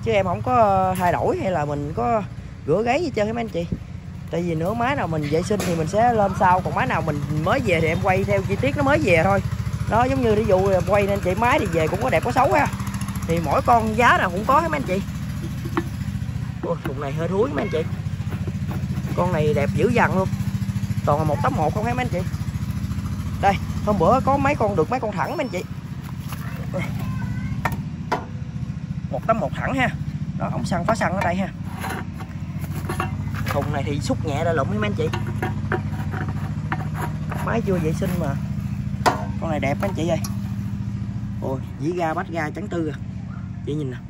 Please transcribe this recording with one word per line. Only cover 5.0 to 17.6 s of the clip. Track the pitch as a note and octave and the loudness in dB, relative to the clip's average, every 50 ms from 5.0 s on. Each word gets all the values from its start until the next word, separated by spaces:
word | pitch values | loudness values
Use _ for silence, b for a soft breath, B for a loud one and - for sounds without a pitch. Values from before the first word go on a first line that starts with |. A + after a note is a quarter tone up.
| A3 E3+ | 0 0
mình | D#3+ D#3 D3+ D3 | 0 -2 0 2
vệ | D3 D#3+ F#3 | 2 2 2
sinh | F3+ G#3+ G3+ - | 2 0 0 2
thì | F#3 F3 | 0 0
mình | E3 D#3+ D#3 | 0 0 0
sẽ | - G#3 A3+ B3 A#3+ | 2 4 4 6 6
lên | A3 G3+ G3 G3 - | 4 4 2 4 4
sau. | G3+ F#3 F3+ F#3 | 6 6 6 6
Còn | F#3 E3 D3 | 4 0 0
máy | F#3 A#3+ C4 | 0 0 2
nào | A3+ F3 | 0 0
mình | D#3 D#3+ D3+ C#3+ C#3+ - D3+ D3+ D#3 | 0 0 0 -2 -2 0 0 0 2
mới | F3 A3 C#4 | 2 2 2
về | - - F3 D#3+ | 2 2 2 4
thì | D#3 D#3 | 4 2
em | D#3+ F#3 F#3+ | 2 2 2
quay | G3+ F#3 F#3+ G3 | 4 4 4 4
theo | G3 G3+ G3 G3 - | 2 2 2 2 0
chi | G3 | 0
tiết | - - - - C#4+ | 0 0 0 2 2
nó | C#4+ | 2
mới | C4+ C#4+ D#4 | 4 4 4
về | D#4 A3 F3 D#3+ D#3+ | 4 6 4 6 6
thôi. | F#3+ G3 G3 - - - - - - - - - - | 4 4 2 2 0 -4 -2 -4 -4 -2 -4 -2 2
Đó, | G#3 A3 A#3+ | 4 4 4
giống | B3+ C4+ C4+ | 4 4 2
như | B3+ A#3 G#3+ | 4 4 4
ví | G#3 A3+ | 4 4
dụ | G#3+ F#3+ F#3 F#3+ G3 | 4 6 6 6 6
em | F#3+ F3+ E3+ F3 | 4 4 4 4
quay | G3 G#3 G3+ G3 | 4 4 4 4
nên | G3+ G3+ | 2 2
chị | F#3+ F#3 F#3 | 2 0 2
máy | F#3 A#3 A#3+ C4 D#4 | 4 4 4 4 4
thì | B3+ | 2
về | G3 E3 B3+ B3+ B3 | 2 2 2 2 2
cũng | - A3 A#3 | 2 0 0
có | C4 | 2
đẹp | G3+ D#3+ - | 2 2 2
có | A#3+ | 2
xấu | B3 C4+ B3+ C#4+ D4+ | 4 4 4 6 6
ha. | D4+ C#4 - - - - - - - - - - - - - | 4 2 2 0 -2 -6 -6 -4 -4 -6 -4 -4 -6 -2 0
Thì | E3 E3+ E3 | 0 0 2
mỗi | C#3 D3+ A3+ C4+ | 2 2 2 6
con | - A#3+ A#3 A3 A3 G#3+ A3 | 6 6 6 6 2 2 4
giá | A#3+ A#3+ D#4 - | 6 6 6 6
nào | C4+ F#3+ | 4 2
cũng | F3 F#3 G#3+ - | 0 -2 2 4
có | C4+ D4 | 4 4
hết | E4 D#4+ | 4 4
mấy | - - | 0 -2
anh | - - | -2 0
chị. | F3+ G3 F#3+ - - - - - - - - - - - - - - - - - - - - - - - - - - - - - - - - | -2 -2 -2 -4 -6 -6 -6 -6 -6 -6 -6 -6 -6 -6 -6 -4 -4 -2 -4 -4 -4 -4 -4 -4 -4 -4 -4 -4 -4 -6 -6 -6 -6 -6 -4
Ôi, | - E3+ D#3 - | -4 -4 -2 -4
thùng | - C#3 B2 | -6 -4 -4
này | D3 C#3 | -4 -4
hơi | C#3+ D#3 E3 E3+ | -2 -2 -2 0
thúi | F#3 G3 A3 C#4 | 2 2 2 2
mấy | D4 C#4 | 0 -2